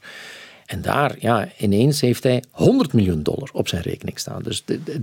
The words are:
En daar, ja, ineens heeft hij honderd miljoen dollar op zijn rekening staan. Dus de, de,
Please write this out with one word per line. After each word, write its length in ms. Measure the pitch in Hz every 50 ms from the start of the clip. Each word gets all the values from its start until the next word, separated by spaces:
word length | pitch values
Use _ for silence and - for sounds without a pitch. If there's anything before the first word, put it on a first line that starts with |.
| - - - - - - - - - - - - _
En 160 | - - 92
daar, 340 | 80 - 107 135 143 - - -
ja, 300 | - 110 120 107 104 - - -
ineens 420 | - 104 98 104 123 147 143 143
heeft 220 | - 123 117 - -
hij 200 | 131 123 123 - -
honderd 420 | _ - - 180 254 269 247 147 -
miljoen 300 | 117 98 92 85 78 76
dollar 260 | - - - - - -
op 140 | - - -
zijn 140 | - 85
rekening 380 | 82 - - - - - - -
staan. 240 | - - 101 95 -
Dus 200 | - - - -
de, 180 | - - - 156
de, 180 | - 139 160